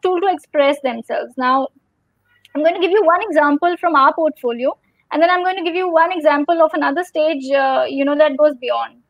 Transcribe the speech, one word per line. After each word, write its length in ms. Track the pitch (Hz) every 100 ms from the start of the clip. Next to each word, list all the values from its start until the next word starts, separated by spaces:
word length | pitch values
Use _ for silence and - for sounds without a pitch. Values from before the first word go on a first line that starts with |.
tool 160 | 370 359
to 80 | 381
express 480 | 349 - 302 277 285
themselves. 520 | 262 233 - - 240 254
Now, 320 | 254 269 262 _ _ _ _ _ _ _ _
I'm 80 | 277
going 140 | 311 359
to 60 |
give 100 | 359
you 140 | 415 330
one 160 | 349
example 560 | 440 302 294 294 349 339
from 180 | 349 294
our 180 | 277
portfolio, 640 | 311 311 - 240 233 269 - _ _ -
and 80 | 302
then 80 | 339
I'm 140 | 359
going 120 | 359 381
to 80 |
give 120 | 339 339
you 140 | 370
one 220 | 320 339
example 500 | 370 302 294 294 330
of 100 | 320
another 320 | 320 277 285 359
stage, 440 | 320 311 285 262
uh, 340 | 277 269 262 254
you 160 | 269
know, 140 | 277 294
that 180 | 302 269
goes 200 | 302 247
beyond. 420 | 247 - 269 240